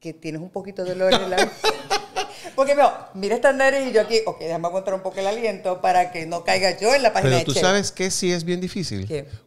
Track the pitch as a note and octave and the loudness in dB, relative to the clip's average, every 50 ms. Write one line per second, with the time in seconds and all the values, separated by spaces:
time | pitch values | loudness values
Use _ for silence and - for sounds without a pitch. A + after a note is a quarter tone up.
0 | - E3 D3+ - - D#3+ D#3 D#3 F3 F#3 - G3 F3 G3+ F#3+ F#3 F3+ F#3 F3+ F#3 | -14 -14 -14 -10 -10 -10 -8 -8 -10 -10 -10 -10 -10 -10 -8 -8 -6 -4 -2 0
1 | F#3 F#3+ - - - F#4 F4+ G4+ F#4+ - - - - A4 A4 - - - G#4 G4+ | 4 4 4 4 2 0 2 2 0 0 0 -2 -2 -2 -2 -2 -4 -4 -4 -4
2 | - - - - G4+ - - - - E4 - C4+ C#4 C#4 C#4+ C#4+ C4 G#3 - - | -4 -6 -6 -6 -6 -8 -10 -16 -16 -8 -2 0 2 2 4 4 4 4 4 0
3 | - - - F#3+ G3 G3+ A3+ B3 C4 C#4 C4 C4 C4+ C4+ C4+ C#4 C4+ B3 G#3 G#3+ | -12 -14 -10 -6 -4 -2 0 2 4 2 4 4 4 2 2 2 0 2 2 2
4 | G#3 G#3+ A3+ A3 A3 F3+ E3 - E3 E3 E3 F3 E3+ E3+ F3+ F#3+ F#3+ G3+ F#3+ F#3 | 2 4 2 0 0 0 -6 -6 -6 -6 -4 -4 -4 -4 -4 -4 -4 -4 -4 -4
5 | F#3+ F#3+ - G3 F#3+ G3 G#3+ A#3+ A#3 G#3+ G3 F#3+ - F#3 F3+ F3+ - F#3 F3+ F3+ | -6 -6 -6 -2 -2 -2 -2 -2 -2 -4 -4 -2 -4 -4 -4 0 0 2 4 4
6 | F3+ F3+ - E3 D#3+ D#3+ E3+ E3+ E3+ F#3+ F#3+ F#3+ F#3+ F#3 G3 - G3 A#3 C4+ C#4 | 2 0 -2 -8 -8 -6 -6 -4 0 0 2 2 2 0 0 2 2 4 4 6
7 | B3 G#3+ G#3 F#3+ - - - E3 - - - F3+ F3+ F#3 G3 G3+ F#3+ - - - | 4 4 2 4 2 4 4 2 2 2 2 2 4 4 4 2 0 -2 -4 -4
8 | F#3 F#3+ - - F#3+ F3+ F3 E3+ D#3+ F3 F3+ F3+ F#3 F3 - G3+ D#3+ - G#2+ F#2+ | -4 -2 -2 -2 0 0 0 0 -2 -2 -4 -4 -4 -6 -6 -6 -6 -4 -4 -6
9 | F#2+ G#2+ D#3 C#3 C#3+ - - - _ | -6 -6 -6 -8 -8 -10 -16 -16 _